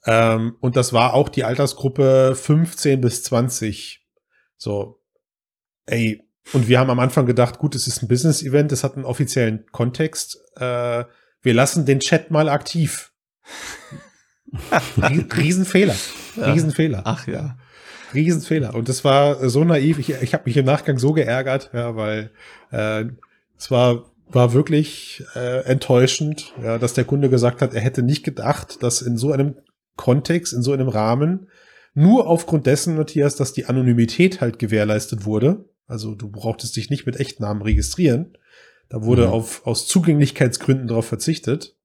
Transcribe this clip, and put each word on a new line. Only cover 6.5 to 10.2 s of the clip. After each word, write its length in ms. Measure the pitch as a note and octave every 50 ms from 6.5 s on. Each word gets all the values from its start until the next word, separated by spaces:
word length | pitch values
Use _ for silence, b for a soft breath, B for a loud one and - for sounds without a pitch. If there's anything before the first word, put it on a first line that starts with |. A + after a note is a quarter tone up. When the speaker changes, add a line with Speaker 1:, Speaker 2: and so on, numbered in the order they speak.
Speaker 1:
und 160 | - C#3 A#2 A2+
wir 100 | B2 B2
haben 100 | C3 C3
am 120 | B2 B2+
Anfang 260 | B2+ C3 - D#3 C3
gedacht, 320 | A#2+ A#2+ B2 B2 A#2 - -
gut, 160 | - C#3+ -
es 140 | B2+ - B2
ist 140 | - -
ein 60 | - G#2
Business-Event, 600 | A#2+ B2+ D3 E3 D3 - - C#3 B2+ D3 D3 D3
es 120 | C#3 B2 -
hat 100 | C3 -
einen 100 | C#3 C3
offiziellen 640 | C3 A#2+ - C#3 A#2+ - C3+ A#2+ A2 A2 G#2+ - _
Kontext, 680 | - - A#2 B2+ B2 - D#3+ D#3 - -